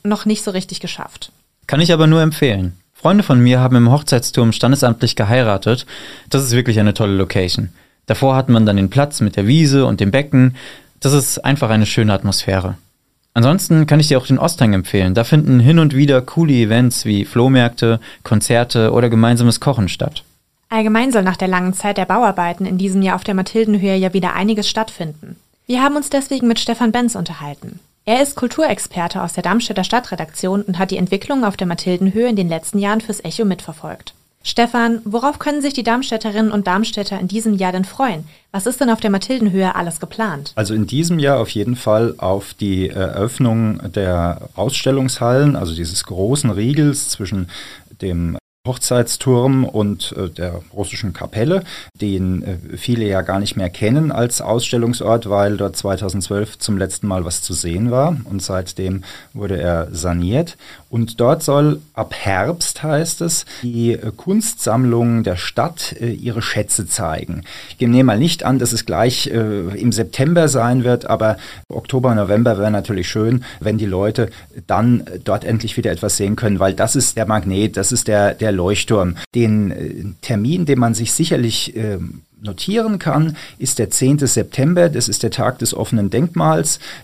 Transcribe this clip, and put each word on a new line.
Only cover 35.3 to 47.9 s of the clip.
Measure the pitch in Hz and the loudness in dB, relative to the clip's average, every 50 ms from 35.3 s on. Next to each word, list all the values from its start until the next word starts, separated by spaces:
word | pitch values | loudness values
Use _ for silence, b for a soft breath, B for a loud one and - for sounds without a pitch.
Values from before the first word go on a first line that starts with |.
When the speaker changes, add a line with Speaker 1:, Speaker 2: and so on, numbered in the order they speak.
| 294 - | -2 -2
Speaker 1:
können | - 302 294 294 | -4 -2 -2 0
sich | 269 285 269 | -2 -2 -2
die | 262 226 | -2 -2
Darmstädterinnen | 233 226 247 269 - 233 220 - 220 202 214 220 214 214 | 0 0 0 -2 -2 -4 -4 -4 -4 0 0 0 2 2
und | 208 196 185 | 0 0 0
Darmstädter | 180 196 226 - - 214 202 - 202 190 | 0 0 0 -2 -4 -6 -6 -6 -6 -6
in | 185 | -6
diesem | 180 196 226 220 226 208 | -4 -4 -2 -2 0 0
Jahr | 190 190 185 180 | 0 0 -2 0
denn | 185 190 | -2 -4
freuen? | - - - 269 254 185 156 156 B B B B B - | -4 -2 -2 -2 -2 -2 -4 -8 B B B B B -8
Was | 196 190 | -4 -4
ist | 233 254 - | -2 -2 0
denn | 285 240 | 0 0
auf | 226 220 | 0 0
der | - 214 | 0 0
Mathildenhöhe | 196 190 - - 262 254 226 208 175 190 190 185 - | 0 0 -2 -2 -2 0 0 2 2 2 0 0 0
alles | - 175 170 165 - | -2 -4 -6 -6 -8
geplant? | - - - - 226 214 160 143 143 - - | -10 -12 -8 -6 -6 -6 -6 -8 -10 -10 -4
Speaker 3:
Also | - 110 98 110 | -4 -4 -2 0
in | 110 104 | -2 -2
diesem | - 120 139 165 170 180 165 | 0 0 -2 0 0 2 2
Jahr | 143 139 143 127 | 2 2 2 2
auf | 113 - | 0 -2
jeden | - 110 101 117 123 | -2 -4 -2 -2 -2
Fall | 123 - 113 107 110 117 113 - - | -4 0 2 2 2 2 0 -2 -2
auf | - 92 95 98 - - - | -2 -2 -2 -2 -4 -8 -10
die | - 107 101 95 92 92 92 | -6 -4 -2 0 0 -2 -2
Eröffnung | - 95 95 87 - - 98 120 127 - 135 120 113 113 113 110 107 - - 98 - | -2 -4 -4 -4 -2 -4 -4 -4 -2 0 0 2 2 2 0 0 -2 -4 -6 -8 -4
der | 104 98 92 90 87 85 85 - - - - - | -2 -2 0 0 0 0 0 -2 -4 -10 -14 -6
Ausstellungshallen, | - 98 123 - - - 135 135 135 131 131 127 - 120 117 123 131 143 147 135 | -4 -4 -2 -2 -2 0 0 0 0 0 -2 -2 -2 0 2 2 4 4 4 2
also | - 92 85 82 | 0 -2 -4 -4
dieses | 80 85 78 90 - - | -6 -6 -6 -6 -6 -8
großen | - 92 87 95 107 135 151 - 120 | -6 -4 -2 0 0 0 0 0 -2
Riegels | 98 98 107 120 147 151 151 147 139 - - - | -2 0 -2 0 2 2 2 2 2 0 -4 -6
zwischen | - - 107 92 110 98 90 90 B B B B B B B B | -6 -6 -6 -6 -4 -4 -4 -6 B B B B B B B B